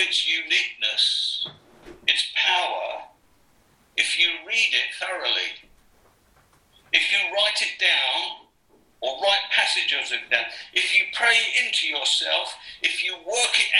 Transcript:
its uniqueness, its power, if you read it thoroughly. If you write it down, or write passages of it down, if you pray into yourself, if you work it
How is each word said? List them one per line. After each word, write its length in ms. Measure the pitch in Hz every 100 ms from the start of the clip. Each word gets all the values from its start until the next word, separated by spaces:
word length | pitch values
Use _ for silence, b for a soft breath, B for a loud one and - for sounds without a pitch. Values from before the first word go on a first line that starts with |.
its 240 | 180 - -
uniqueness, 1200 | 165 160 180 - - 117 107 - - - - - - _ - - - -
its 200 | - - -
power, 680 | - 180 - - - - - _ _ _ _ _ _ _ _ -
if 220 | - -
you 80 | - 165 175
read 240 | 226 -
it 200 | 127 - -
thoroughly. 720 | 190 180 127 135 - - - _ _ _ _ _ _ _ _ _ _ _ _
If 200 | - -
you 60 | 196 -
write 280 | 202 208 208
it 180 | 208 -
down, 680 | 185 151 131 143 - - - _ _ _ _ -
or 200 | 127 -
write 240 | 196 196 -
passages 580 | - - 180 - 147 -
of 80 | 120
it 60 | -
down, 140 | 117 113 B B
if 200 | 185 -
you 100 | 185 -
pray 220 | - 233 233 - -
into 220 | 247 - 156
yourself, 680 | 143 131 - 80 78 - - B B
if 220 | - -
you 100 | 185
work 400 | 180 170 240 240
it 160 | - - 196